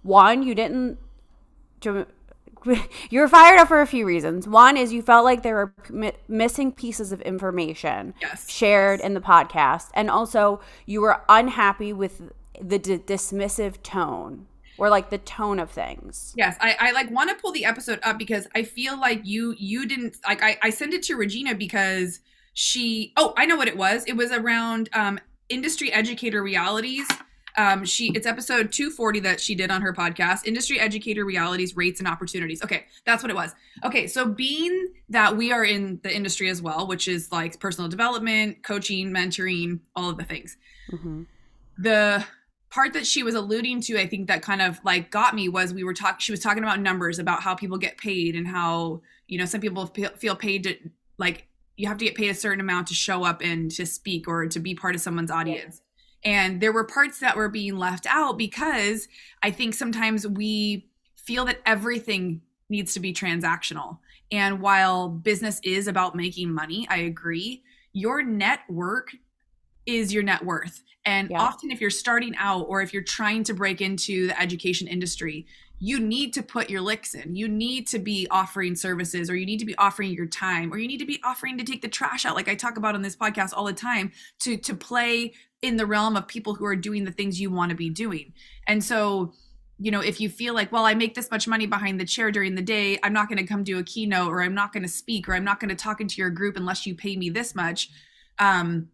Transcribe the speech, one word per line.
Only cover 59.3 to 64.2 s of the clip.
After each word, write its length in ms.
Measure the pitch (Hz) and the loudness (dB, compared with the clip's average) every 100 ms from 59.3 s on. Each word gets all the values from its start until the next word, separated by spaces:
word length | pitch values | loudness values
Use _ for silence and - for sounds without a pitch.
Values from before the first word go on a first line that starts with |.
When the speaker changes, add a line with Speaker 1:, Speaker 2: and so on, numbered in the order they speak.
| - | -4
Speaker 2:
I 80 | 208 | -4
think 240 | - 233 | -2 -4
sometimes 520 | 214 233 226 220 220 208 | -4 -4 -2 -2 -2 -4
we 640 | 196 214 214 208 202 - _ _ | -4 -2 0 0 -2 -8 _ _
feel 300 | - - 247 | -18 -6 -2
that 160 | 254 247 226 | -2 0 0
everything 720 | 214 226 233 226 196 180 165 - _ - | 2 0 -4 -2 -2 -2 -6 -10 _ -6
needs 260 | 208 175 | -4 -4
to 60 | 190 | -4
be 120 | 185 | -6
transactional. 840 | 165 180 170 165 165 - 151 127 165 _ - | -4 -2 -2 0 -2 -4 -8 -12 -14 _ -20